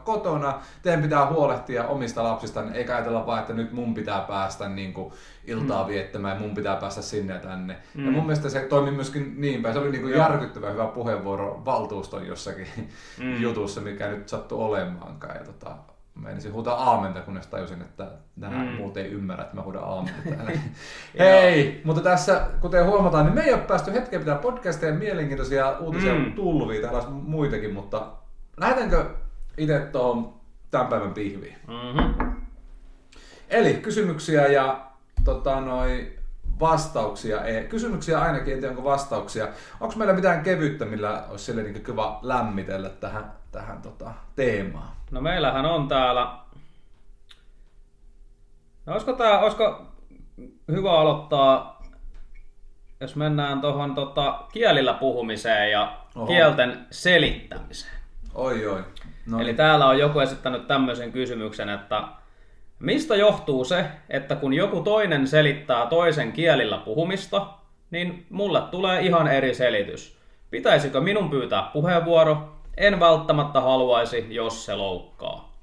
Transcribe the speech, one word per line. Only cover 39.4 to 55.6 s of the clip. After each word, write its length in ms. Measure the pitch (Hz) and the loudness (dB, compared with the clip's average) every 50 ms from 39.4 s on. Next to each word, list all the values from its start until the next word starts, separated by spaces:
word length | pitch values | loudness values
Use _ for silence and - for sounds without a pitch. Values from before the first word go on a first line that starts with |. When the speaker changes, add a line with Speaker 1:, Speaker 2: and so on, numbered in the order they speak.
| 104 - - - - - - - | -6 -6 -8 -12 -16 -18 -10 -8
Speaker 1:
Onks 160 | - 226 - | -8 -6 -4
meillä 180 | 220 214 196 185 | 0 2 4 4
mitään 280 | 185 180 185 170 160 | 4 4 4 4 4
kevyttä, 420 | 156 190 180 160 156 139 - - 117 | 2 0 0 2 0 0 -2 -4 -6
millä 400 | 104 107 107 104 104 107 - - - | -6 -4 -4 -4 -4 -4 -4 -8 -10
olisi 140 | 101 98 - | -12 -10 -8
sille 180 | 127 117 113 | -6 -6 -6
niinku 180 | 107 104 101 101 | -6 -6 -8 -10
kiva 380 | - - 113 113 107 - - - | -10 -6 -4 -4 -4 -4 -4 -6
lämmitellä 640 | 113 127 127 123 113 107 98 95 92 95 95 95 95 98 | -4 -2 -2 -2 -2 -2 -4 -6 -6 -6 -6 -8 -8 -10
tähän, 440 | - - 104 98 101 107 104 - - - - - | -10 -10 -10 -8 -8 -8 -10 -12 -14 -18 -16 -14
tähän, 300 | - 104 101 107 98 101 | -12 -12 -12 -12 -12 -14
tota, 280 | 101 - - - - - 113 - - - - | -14 -16 -16 -14 -14 -14 -14 -14 -16 -10 -4
teemaan? 520 | 135 131 120 107 98 95 92 80 78 - - - - - - | 0 0 0 0 0 -2 -6 -8 -10 -12 -12 -12 -14 -10 -8
Speaker 2:
No 100 | 131 127 | -6 -4
meillähän 460 | 139 165 180 175 147 127 127 135 139 | -2 -2 0 0 0 2 2 2 0
on 220 | 160 170 156 147 147 | 0 0 0 0 0
täällä... 440 | 143 135 127 123 123 123 123 - - - - - - - - - - - - - - - - - - - - - - - _ - - - - - _ - - _ _ _ - - - - - - - _ - - - - _ _ - - - | 2 2 4 4 4 2 0 0 -4 -10 -16 -20 -20 -20 -20 -20 -20 -20 -20 -20 -20 -20 -20 -20 -20 -20 -20 -20 -20 -20 _ -20 -20 -20 -20 -20 _ -20 -20 _ _ _ -20 -20 -20 -20 -20 -20 -20 _ -20 -20 -20 -20 _ _ -20 -16 -8
No 60 | - | -6
olisiko 200 | 175 214 214 269 | -6 -4 -2 -4
tää, 260 | 254 254 233 214 202 190 | 0 2 4 6 6 6
olisiko 420 | 208 214 214 - 220 - - - - - - - - - - - - - - - - - - - - - | 6 4 4 4 2 2 0 -2 -10 -18 -20 -20 -20 -20 -20 -20 -20 -20 -18 -18 -18 -18 -20 -14 -8 -4
hyvä 200 | 160 196 190 196 | -2 0 2 4
aloittaa, 880 | 170 156 156 151 143 147 - - 151 139 135 135 135 - - - - - - - - - - - - - - - - - - - - - - - - - - - - - | 6 6 6 4 4 0 -2 0 2 6 6 6 6 4 2 -4 -14 -18 -18 -18 -16 -16 -16 -14 -14 -14 -14 -14 -16 -16 -16 -18 -18 -20 -20 -20 -20 -20 -20 -20 -14 -12
jos 160 | 135 127 - | -12 -8 -4
mennään 440 | 147 151 151 151 147 143 143 139 135 | -2 0 0 0 0 0 0 -2 -2
tohon, 340 | 139 147 139 143 143 143 135 | 0 0 0 -2 -2 -4 -4
tota, 460 | 143 135 - - 156 143 233 233 - - - | -4 -4 -2 -2 0 0 0 -2 -4 -8 -10
kielillä 400 | - 214 233 202 156 139 131 123 113 | -2 2 4 4 4 4 4 2 2
puhumiseen 760 | - 135 131 120 123 113 113 110 - - 113 110 104 | 0 0 0 0 -2 -2 -4 -4 -2 0 0 2 2